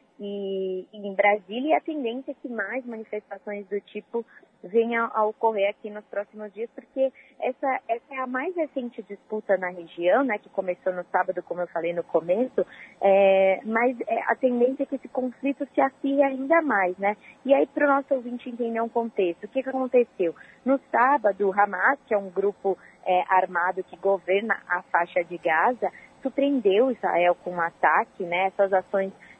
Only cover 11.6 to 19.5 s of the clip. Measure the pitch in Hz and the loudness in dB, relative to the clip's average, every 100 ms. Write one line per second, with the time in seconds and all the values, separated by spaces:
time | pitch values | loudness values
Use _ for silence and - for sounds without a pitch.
11.6 | 175 170 170 175 165 165 165 185 262 - | -6 -4 -4 -4 -2 -2 0 0 0 -2
12.6 | 185 - - - 196 196 196 190 190 190 | -4 -6 -20 0 4 6 6 6 4 2
13.6 | 214 226 240 240 240 226 - 226 254 247 | -2 0 0 0 -4 -2 -2 0 0 2
14.6 | 240 269 277 269 - - 254 - 277 277 | 0 0 -6 -6 -8 -6 -6 -4 -6 -4
15.6 | 277 - 269 - 277 277 277 269 269 330 | -4 0 0 0 0 2 2 0 0 2
16.6 | 311 208 185 185 196 214 - - 254 269 | 2 2 0 0 -2 -4 -8 -8 2 4
17.6 | 302 - 285 277 269 262 240 240 254 233 | 4 0 2 2 0 -2 -4 -10 -10 -6
18.6 | 233 226 233 233 233 - 180 170 214 | -4 -2 -2 -2 -2 0 -2 -2 -6